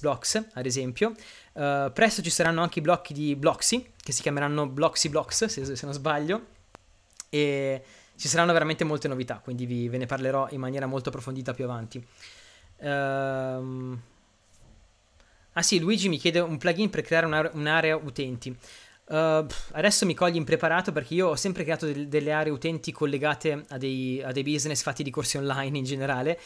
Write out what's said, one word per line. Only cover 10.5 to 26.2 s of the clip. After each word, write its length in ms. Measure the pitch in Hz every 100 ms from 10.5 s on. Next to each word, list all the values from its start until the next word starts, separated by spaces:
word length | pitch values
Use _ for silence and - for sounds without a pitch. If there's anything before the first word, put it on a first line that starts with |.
in 100 | 143
maniera 240 | 127 139
molto 240 | 135 135 131
approfondita 460 | 127 123 131 131
più 100 | 120
avanti. 420 | 127 120 113 127 120 - - - - - - -
Ehm, 1200 | 147 143 139 135 135 131 131 131 131 127 127 123 120 _ _ _ _ - - - - _ _ _ _ _ _
ah 80 | 170
sì, 180 | 170 185
Luigi 300 | 165 220 190
mi 80 | 151
chiede 220 | 170 165
un 180 | 170 156
plugin 320 | 175 170 190
per 100 | -
creare 240 | - 165
un'are-, 260 | 165 151 156
un'area 420 | 156 151 160 156 156
utenti. 580 | 147 131 131 123 131 123 - - - - -
Eh, 380 | 156 160 156 151
pff, 240 | - -
adesso 340 | 151 196 - 196
mi 80 |
cogli 220 | 156 180 170
impreparato 540 | 151 160 160 170 175
perché 240 | 151 127
io 140 | 170 185
ho 80 | 139
sempre 260 | 196 185
creato 220 | 156 156
del-, 240 | 156 143 147
delle 240 | 151 147
aree 180 | 151 156
utenti 380 | 139 165 160 -
collegate 760 | - 151 139 151 143 160 147 -
a 80 | 131
dei, 460 | 135 131 127 131
a 100 | 131
dei 100 | 131
business 380 | 139 147 151 143
fatti 200 | - 127
di 80 | 143
corsi 260 | - 131 143
online 420 | 139 135 135 143
in 60 |
generale, 540 | 131 139 135 127